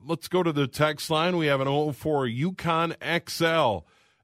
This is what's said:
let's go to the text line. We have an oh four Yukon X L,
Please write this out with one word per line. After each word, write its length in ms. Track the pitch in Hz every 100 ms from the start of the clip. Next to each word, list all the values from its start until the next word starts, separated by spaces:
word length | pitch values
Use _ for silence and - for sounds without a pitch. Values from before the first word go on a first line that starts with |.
let's 240 | 131 165 -
go 140 | 180
to 100 | 170
the 140 | 147 135
text 420 | - 151 151 -
line. 300 | 156 175 175
We 80 | 151
have 160 | 135
an 60 | 135
oh 240 | 143 151
four 340 | - 156 147 127
Yukon 720 | 117 170 185 165 165 165 -
X 400 | 143 165 - -
L, 460 | 165 165 131 92 - _ _ _